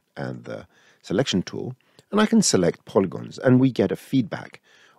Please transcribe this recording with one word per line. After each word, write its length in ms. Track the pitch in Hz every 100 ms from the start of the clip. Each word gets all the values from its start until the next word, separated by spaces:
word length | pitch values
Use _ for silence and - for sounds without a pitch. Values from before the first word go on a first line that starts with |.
| _
and 300 | - 65 62
the 220 | 58 53 - _ _ _
selection 400 | - 170 - 95
tool, 340 | - - - - _ _ _
and 100 | 202
I 60 | 214
can 160 | 226
select 420 | - 98 85 -
polygons, 540 | - 107 95 - 58 -
and 200 | 127 127
we 120 | 131
get 200 | 113 95
a 60 | 95
feedback 640 | - 135 101 - - - _ _ _